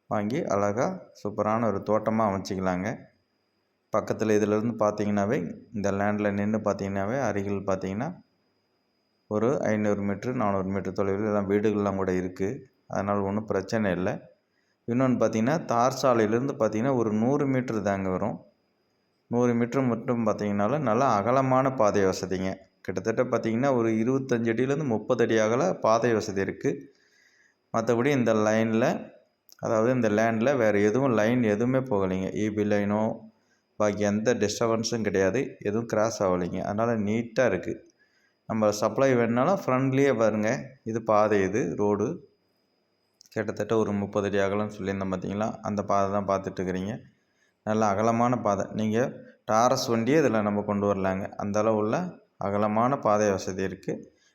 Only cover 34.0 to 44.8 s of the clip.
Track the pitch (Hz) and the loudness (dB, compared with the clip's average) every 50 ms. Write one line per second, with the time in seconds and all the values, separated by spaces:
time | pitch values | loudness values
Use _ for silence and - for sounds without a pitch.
34 | 104 101 101 107 107 127 120 101 104 101 - - 120 117 113 113 113 - 120 117 | 0 0 0 2 2 2 2 2 0 0 0 0 0 0 0 0 -2 -2 -2 -2
35 | 107 101 92 95 95 95 92 127 143 - - - - 104 101 110 - - 113 107 | -2 0 2 2 2 2 2 0 -2 -4 -8 -8 -6 -4 -2 -4 -2 -2 0 0
36 | 104 117 113 - 104 95 92 90 90 87 95 92 - - 104 104 113 120 117 110 | 0 0 0 0 0 0 0 0 -2 -4 -4 -6 -4 -4 -2 -2 0 0 0 0
37 | 104 101 110 117 117 - - 131 131 113 95 87 - - - - - _ _ _ | -2 -2 -2 -2 -4 -4 -2 0 0 2 0 -2 -4 -6 -8 -10 -12 _ _ _
38 | _ _ _ _ _ _ _ _ _ - 107 110 107 107 101 - 117 107 107 135 | _ _ _ _ _ _ _ _ _ -4 -2 2 2 2 2 2 0 -2 0 2
39 | 135 135 127 120 117 113 117 123 135 165 196 185 - 139 127 127 135 135 131 131 | 2 4 4 2 2 2 2 2 2 0 0 0 0 0 0 0 0 2 2 4
40 | 139 139 127 110 113 107 104 107 107 107 131 147 139 - - _ - 113 110 117 | 4 4 4 4 2 2 2 0 0 -2 -2 -4 -6 -12 -18 _ -8 -6 -6 -4
41 | 113 - 107 104 107 104 107 101 95 92 - 117 147 147 - - 104 104 104 101 | 0 2 4 4 4 4 4 4 2 2 0 -2 -2 -2 -2 0 0 0 2 0
42 | 104 131 175 - - - _ _ _ _ _ _ _ _ _ _ _ _ _ _ | 0 -2 -4 -8 -14 -20 _ _ _ _ _ _ _ _ _ _ _ _ _ _
43 | _ _ _ _ _ _ - 110 104 104 107 107 107 107 113 110 107 98 101 101 | _ _ _ _ _ _ -6 -6 -4 -4 -4 -4 -2 0 2 2 2 0 0 -2
44 | 101 101 - 107 98 101 98 101 98 98 101 104 107 107 107 - | -2 -2 -2 -2 -2 0 0 0 0 0 0 -2 -4 -4 -6 -6